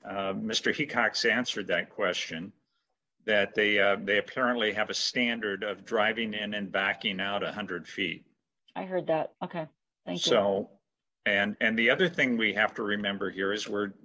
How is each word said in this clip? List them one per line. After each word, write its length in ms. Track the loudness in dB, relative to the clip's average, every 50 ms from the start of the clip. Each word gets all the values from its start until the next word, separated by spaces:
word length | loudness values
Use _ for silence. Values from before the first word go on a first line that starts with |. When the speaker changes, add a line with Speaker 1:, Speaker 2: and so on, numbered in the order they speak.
| -12 -8
Speaker 1:
uh, 260 | -6 -4 -2 -2 -2
Mister 340 | -4 -4 -2 -2 0 0 0
Heacock's 540 | 0 0 -2 -2 0 0 0 2 0 0 2
answered 420 | 2 2 2 0 -2 -4 -6 -2 0
that 220 | 0 -2 -2 -4
question, 640 | -4 -2 0 0 0 0 -4 -6 -6 -8 -10 -12 -14 _ _ _ _ _ _ _ _ _ _ _ _ _ _
that 300 | 2 4 4 4 2 2
they, 260 | 2 4 4 4 4
uh, 160 | 4 4 4 2 0
they 140 | 2 2 2
apparently 540 | 0 -2 -2 0 0 0 2 2 0 0 0
have 180 | 0 -2 -2
a 40 | -2
standard 720 | -2 -4 -2 0 0 0 0 0 -2 -2 -2 -2 -2 -4
of 200 | -6 -6 -6 -6
driving 500 | -2 0 2 2 2 2 0 -2 -4 -4
in 200 | -4 -4 -4 -4
and 160 | -4 -6 -2
backing 500 | 0 0 0 0 0 -2 -2 -4 -2 -2
out 220 | -2 -2 -2 -2 -2
a 80 | -4
hundred 380 | -4 -6 -6 -6 -6 -8 -8 -10
feet. 360 | -6 -4 -4 -4 -4 -8 -12 _ _ _ _ _ _ _ _ _ _
Speaker 2:
I 80 | -10 -8
heard 220 | -4 -4 -4 0 0
that. 240 | 0 0 0 -2 -6 _ -10
Okay, 240 | -8 -6 -8 -8 -8 -12 _ _ _ _ _ _
thank 220 | -8 -6 -2 0
you. 40 | 2
Speaker 1:
So, 400 | 4 4 4 4 2 0 -2 -4 -10 _ _ _ _ _ _ _ _ _ _
and, 320 | 2 2 4 2 0 0 0
and 180 | 0 0 2 4
the 100 | 4 4
other 200 | 4 4 2 2
thing 280 | 2 2 2 2 2
we 160 | 2 2 2 2
have 220 | 2 2 2 0
to 80 | -2 -2
remember 480 | -2 -2 0 0 -2 -2 -2 -4 -4
here 220 | -2 -2 0 0 0
is 160 | -2 -2 -4
we're, 240 | -2 -2 -2 -2 -4 -10 -14